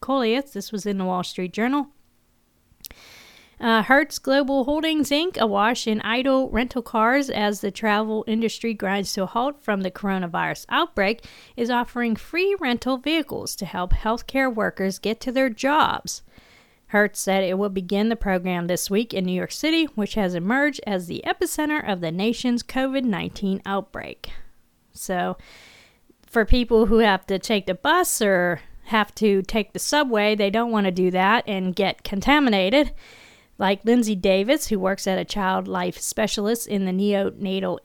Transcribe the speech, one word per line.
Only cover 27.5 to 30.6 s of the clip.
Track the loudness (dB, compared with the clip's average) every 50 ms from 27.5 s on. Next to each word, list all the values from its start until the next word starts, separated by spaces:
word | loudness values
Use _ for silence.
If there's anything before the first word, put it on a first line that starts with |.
| 0 0 0 -2
the | -4
bus | -2 2 2 2 4 2 2 0 0
or | 2 4 4 4 4 2 0 -2 -6 -14 -18 -16 -8 -2
have | 0 0 0 0 -2
to | 0 2 4 4 4 2
take | 0 -2 -2 -2 -2
the | -6 -8
subway, | -4 0 2 2 2 2 2 2 2 2 2
they | 2 2 0
don't | 2 0